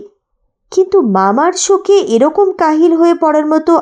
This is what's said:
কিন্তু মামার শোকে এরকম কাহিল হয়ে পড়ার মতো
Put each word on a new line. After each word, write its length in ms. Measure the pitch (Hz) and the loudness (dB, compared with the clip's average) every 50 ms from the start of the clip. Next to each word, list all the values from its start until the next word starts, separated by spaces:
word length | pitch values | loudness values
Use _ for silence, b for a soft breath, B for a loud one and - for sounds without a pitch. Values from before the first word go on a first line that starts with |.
| - - _ _ _ _ _ _ _ _ _ _ _ - | -2 -8 _ _ _ _ _ _ _ _ _ _ _ -6
কিন্তু 300 | - 370 381 381 403 381 | -2 -2 -2 0 0 0
মামার 520 | 269 214 190 190 190 196 208 269 311 359 370 | 0 0 0 0 0 0 0 0 -2 -2 -2
শোকে 400 | - - - 392 403 - - 403 | -4 -2 -2 -2 -2 0 0 0
এরকম 580 | 392 294 - 226 226 269 311 311 403 403 370 | 0 0 0 0 0 0 0 0 0 -2 -2
কাহিল 420 | 370 - 339 311 311 311 339 339 330 | 0 -2 -2 -2 0 2 2 2 2
হয়ে 220 | 320 339 339 339 | 2 2 0 0
পড়ার 300 | 349 330 311 302 302 302 | 0 0 0 0 0 0
মতো 360 | 302 311 311 311 349 330 294 | 0 -2 -2 0 0 0 -2